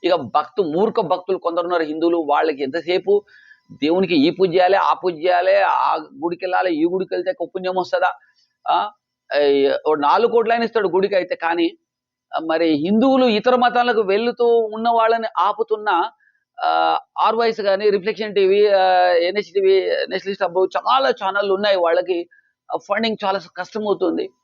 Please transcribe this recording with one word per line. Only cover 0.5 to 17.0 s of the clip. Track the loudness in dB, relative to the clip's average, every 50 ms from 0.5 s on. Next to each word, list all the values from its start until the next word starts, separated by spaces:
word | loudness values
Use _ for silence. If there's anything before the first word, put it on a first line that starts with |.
| _ -4 -4
మూర్ఖ | -2 0 0 0 0 0 -2
భక్తులు | -2 -2 -2 -4 -2 -4 -6 -4
కొందరున్నారు | -2 -4 -4 -2 -4 -2 -2 -2 -2
హిందువులు, | -2 -4 -2 0 0 0
వాళ్ళకి | 0 0 0 0 0 0 0 -2 -2 -4
ఎంతసేపు | -4 -4 -6 -4 -2 -4 -2 0 0 0 0 0 _ -20 -20 -20 -20 -20 _ _ _ -12
దేవునికి | -4 -2 0 0 0 0 2 2 2 2
ఈ | 2
పూజ | 2 2 0 0 2
చేయాలి, | 2 2 4 4
ఆ | 2 2 0 -2
పూజ | 0 -2 -6 -6
చేయాలి, | -2 0 0 2 2 2 2 2 2
ఆ | 2 2 0 0 0 0 -2
గుడికి | -2 -6 -10 -14 -8 -6 -6 -6 -6 -6
వెళ్ళాలి, | -4 -2 -2 0 0 0
ఈ | 0 0
గుడికి | 0 0 -2 -4 -4 -6
వెళ్తే | -6 -4 -4
ఎక్కువ | -6 _ -8 -8 _
పుణ్యం | -8 -6 -4 -2
వస్తుందా? | -4 -4 -2 -2 0 0 0 -2 -4 _ _ _ _ _ _ _ _ _ -2
ఆ, | 0 0 0 -4 -8 _ _ _ _ _ _ _ -2 0
ఈ | 2 4 4 4 4 2 0 0 0
ఓ | 0 0
నాలుగు | 2 2 2 4 4 2 2
కోట్లైనా | 2 0 2 2 0 0 0
ఇస్తాడు | -2 -2 -2 -2 0
గుడికి | 0 0 0 2 0
అయితే, | -2 -2 -2 -6
కానీ, | -6 -4 -4 -2 0 -2 -2 -2 _ _ _ _ _ _ _ _ _ _ _ -8
ఆ, | -8
మరి | -4 -2 -2 0 2
హిందువులు | 2 0 0 0 0 2 2 4 4 4 4 4
ఇతర | 2 2 2 2 2 2
మతాలకు | 2 2 2 2 0 0 2 2 0
వెళ్తూ | 2 2 0 0 0 -2 -2 0 2 4 4 2
ఉన్న | 2 0 -4 -4 -2 0
వాళ్ళని | 2 2 2 2 2 0 -2 -4 -2 0
ఆపుతున్న, | 0 0 0 -2 -2 -4 -4 -4 -2 -2 0 0 0 -2 -6 _ _ _ _ _ _ _ _ -6
ఆ, | -2 -2 0 2 2 2 0 -2